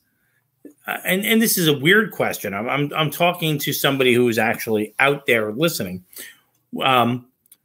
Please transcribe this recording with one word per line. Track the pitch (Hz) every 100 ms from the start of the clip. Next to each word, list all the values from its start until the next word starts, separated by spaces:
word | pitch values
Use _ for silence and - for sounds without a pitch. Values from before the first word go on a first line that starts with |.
| _ _ _ _ _ _ - _ -
uh, | -
and, | - 185
and | 220 226
this | 220 190
is | 160
a | 139
weird | 151 208 202
question. | - 110 90 101
I'm, | 98 120
I'm, | 135 147
I'm | 151 156
talking | - 175 175 160 147
to | 143
somebody | 135 147 139 127
who | 120 123
is | 113
actually | 110 110 117 107 107 -
out | 135 143 -
there | 117 107
listening. | 110 165 - 95 92 _ - - - _ _ _ -
Um, | 143 127 117 123 - _ _ _